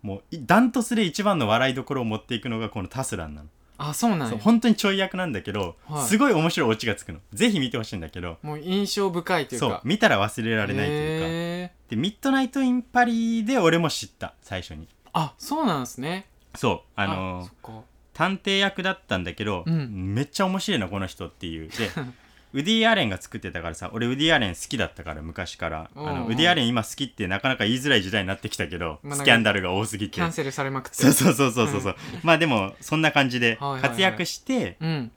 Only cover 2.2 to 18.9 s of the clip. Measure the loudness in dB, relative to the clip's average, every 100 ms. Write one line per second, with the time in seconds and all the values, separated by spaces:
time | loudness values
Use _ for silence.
2.2 | -4 -6 -4 -4 -4 -6 -8 -6 -4 -6
3.2 | -8 -12 -16 _ _ -10 -8 0 2 2
4.2 | 0 2 4 6 6 4 2 2 0 -2
5.2 | -4 -4 -4 -4 -4 -6 -8 -4 2 4
6.2 | 6 6 4 2 2 2 0 -4 -6 -14
7.2 | _ 2 4 4 0 -2 -4 -8 -8 -8
8.2 | -8 -8 -10 -8 -2 0 0 0 0 -2
9.2 | -2 -2 0 0 0 0 -2 2 4 4
10.2 | 2 -2 0 0 0 0 0 0 -2 -2
11.2 | -2 -2 -4 -6 -8 _ _ -2 -2 -2
12.2 | 0 2 2 0 2 2 0 2 2 2
13.2 | 2 0 2 4 6 6 2 -2 -8 _
14.2 | -12 _ -8 -8 -8 -14 -14 _ _ -4
15.2 | -4 -6 -6 -2 0 0 -4 -8 -6 -6
16.2 | -10 _ _ -4 -2 -2 _ -4 -4 -2
17.2 | -6 -8 -12 _ -20 -20 -20 _ _ -2
18.2 | -2 0 -2 0 0 0 -4